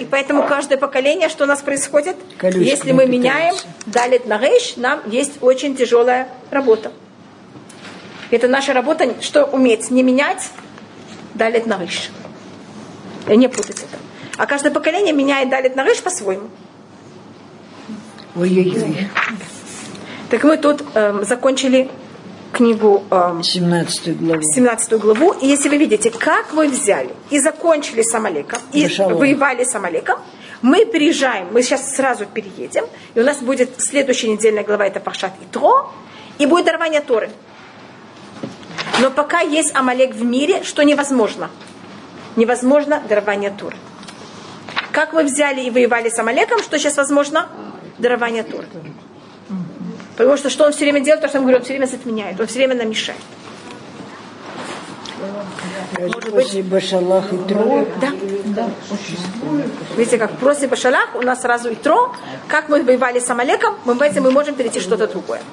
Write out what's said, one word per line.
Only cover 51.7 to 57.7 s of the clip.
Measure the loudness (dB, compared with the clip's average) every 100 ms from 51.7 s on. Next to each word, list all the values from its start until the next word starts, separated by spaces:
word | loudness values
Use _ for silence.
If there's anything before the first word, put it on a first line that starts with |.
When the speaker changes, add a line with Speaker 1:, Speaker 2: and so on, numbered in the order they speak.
Speaker 1:
время | -4 -4
затменяет, | -4 -6 -6 -6 -6
он | -4
всё | 0
время | 0
нам | 0 -2
мешает. | -4 -6 -10 -16 -20 -20 -18 -18 -18 -18 -18 -18 -18 -18 -18 -16 -14 -12 -12 -14 -16 -14 -12 -10 -10 -10 -12 -10 -10 -10 -6
Может | -6 -6 0
быть |
Speaker 2:
После | 2 2 -2
Башалах | 0 0 0 0 2 2 2
и | -2 -2
Тро. | 0 2